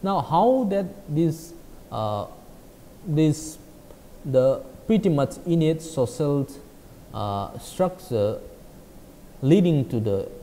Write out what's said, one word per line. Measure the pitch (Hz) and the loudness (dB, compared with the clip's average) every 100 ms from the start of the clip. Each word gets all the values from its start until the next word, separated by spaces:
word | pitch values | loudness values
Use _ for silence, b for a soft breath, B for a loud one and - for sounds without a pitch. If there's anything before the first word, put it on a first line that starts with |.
Now, | 190 190 | -2 -2
how | 123 160 220 262 233 | 0 2 4 4 2
that | 196 185 - - | -2 -2 -8 -6
this, | 151 165 156 - - - - - | 0 0 0 -10 -20 -20 -20 -12
uh, | 117 107 104 95 - - - - - - - - | -6 -4 -4 -6 -12 -20 -20 -20 -20 -20 -18 -4
this, | 151 156 151 - - - - - - - - - | 2 2 2 -4 -16 -20 -20 -20 -20 -20 -14 0
the | 131 127 135 - - - | 4 4 2 -4 -18 0
pretty | 220 190 | 2 4
much | 147 135 - - | 2 0 -2 0
innate | 170 156 160 | 2 4 0
social, | 160 - 117 - 151 143 139 - - - - - - | -4 -2 -2 0 0 0 -2 -8 -20 -20 -20 -20 -14
uh, | 107 104 101 101 - | -8 -4 -4 -6 -10
structure | - - 185 180 - 117 104 110 - - - - - - - - - - | -16 -2 -2 -2 -4 0 0 -2 -10 -20 -20 -20 -20 -20 -20 -20 -20 -4
leading | 135 175 180 151 131 | 4 4 6 2 0
to | 120 | -2
the | 107 98 - - | 0 -2 -4 -12